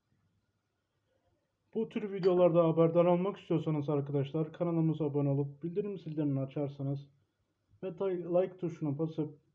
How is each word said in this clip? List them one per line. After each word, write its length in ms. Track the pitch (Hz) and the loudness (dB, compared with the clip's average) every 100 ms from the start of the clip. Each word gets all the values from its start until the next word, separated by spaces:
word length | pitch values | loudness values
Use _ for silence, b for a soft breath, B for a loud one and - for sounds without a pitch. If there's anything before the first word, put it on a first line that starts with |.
| _ _ _ _ _ _ _ _ _ _ _ _ _ _ _ _ _ | _ _ _ _ _ _ _ _ _ _ _ _ _ _ _ _ _
Bu 140 | 220 220 | -6 -4
tür 240 | 233 208 | -4 -6
videolarda 520 | 196 185 180 175 165 | 0 2 6 6 6
haberdar 400 | 165 160 165 165 | 4 4 4 6
olmak 360 | 170 175 190 - | 4 4 2 -4
istiyorsanız 480 | - 165 160 151 143 | -2 -2 0 -2 0
arkadaşlar, 640 | 143 139 143 135 160 156 | -2 0 -2 -2 -2 -4
kanalımıza 520 | - 170 165 160 151 | -4 -2 2 2 2
abone 240 | 151 143 143 | 0 0 0
olup 340 | 139 143 - | 0 -2 -6
bildirim 360 | 170 175 202 190 | -8 -6 -6 -6
zillerini 420 | 160 156 147 135 | -8 -4 -2 -2
açarsanız 680 | 135 151 139 139 139 139 - _ _ _ _ _ _ - | -4 -6 -6 -6 -6 -6 -8 _ _ _ _ _ _ -14
ve 140 | 185 165 | -10 -4
ta-, 440 | 196 180 170 175 | -4 -4 0 0
like 160 | 185 - | 0 -2
tuşuna 420 | 170 - 151 139 | -8 -4 -4 -2
basıp 400 | 160 160 147 - _ | -4 -4 -6 -8 _